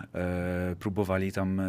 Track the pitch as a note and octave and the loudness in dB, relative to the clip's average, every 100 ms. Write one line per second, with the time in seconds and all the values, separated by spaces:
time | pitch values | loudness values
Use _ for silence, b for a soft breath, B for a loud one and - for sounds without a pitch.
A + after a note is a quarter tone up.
0 | B F2 F2+ F2+ F2+ F2+ F2+ F2 G#2+ F#2+ | B -2 0 0 0 0 -2 -2 -2 0
1 | F#2+ F#2+ F#2+ G2 F#2+ F#2+ | 2 2 0 0 0 2